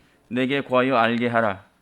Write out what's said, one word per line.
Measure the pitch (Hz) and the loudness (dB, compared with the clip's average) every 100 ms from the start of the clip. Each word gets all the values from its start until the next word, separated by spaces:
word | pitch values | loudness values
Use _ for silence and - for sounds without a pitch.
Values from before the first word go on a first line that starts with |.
| _ _ - | _ _ -10
내게 | 120 127 139 | -4 -2 -2
구하여 | - 127 127 127 | 0 0 2 2
알게 | 113 117 120 | 2 2 0
하라. | 117 113 95 - _ | 0 0 -4 -12 _